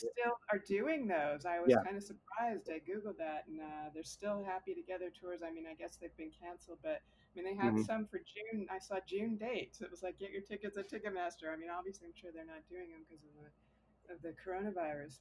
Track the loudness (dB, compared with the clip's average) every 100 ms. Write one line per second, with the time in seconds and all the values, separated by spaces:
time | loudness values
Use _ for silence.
0 | 2 2 2 2 2 0 4 4 4 4
1 | 4 4 4 2 2 4 10 10 8 0
2 | -4 -10 -6 0 2 0 -2 -4 -2 -4
3 | -2 -4 -2 -2 -4 -6 -6 -6 -6 -6
4 | -8 -4 0 0 0 -2 -2 -4 -4 -4
5 | -4 -6 -6 -4 -4 -6 -6 -6 -8 -8
6 | -12 -8 -10 -8 -10 -10 -12 -6 -2 -2
7 | -4 -20 -14 -4 -2 4 6 8 6 2
8 | 0 -4 -6 -10 -4 -2 -2 -4 -2 -2
9 | 0 0 2 2 0 0 -2 -6 -8 -4
10 | -4 -4 -6 -6 -6 -4 -4 -4 -4 -4
11 | -2 0 -2 -2 -4 -4 -4 -4 -4 -6
12 | -12 -14 -12 -10 -10 -12 -12 -10 -10 -12
13 | -16 -18 -20 -18 -18 -20 -20 -20 _ _
14 | -12 -8 -6 -6 -2 0 0 0 0 -2
15 | -6 -10